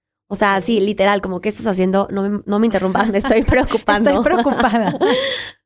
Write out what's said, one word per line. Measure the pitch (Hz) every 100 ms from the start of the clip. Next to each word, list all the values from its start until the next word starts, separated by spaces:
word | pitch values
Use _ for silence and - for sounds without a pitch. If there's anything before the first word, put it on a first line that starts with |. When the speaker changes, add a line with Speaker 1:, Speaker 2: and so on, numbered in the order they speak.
| _ _ _
Speaker 1:
O |
sea, | 196 208 196
Speaker 2:
Ok. |
Speaker 1:
sí, | 185 185
literal, | 202 208 202 202
como, | 190 180
"¿Qué | 208
estás | 208 226
haciendo? | 185 185 196 196
No | 196 196
me, | 208 -
no | 208
me | 226
interrumpas, | 196 185 185 220
me | 202
estoy | 262 -
Speaker 2:
<laughs> |
Speaker 1:
preocupando". | 233 254 - 220 - 208 226
Speaker 2:
Estoy | 233
preocupada. | 294 240 254 - 247 233 190 -
Speaker 1:
<laughs> | 403 508 539 - - -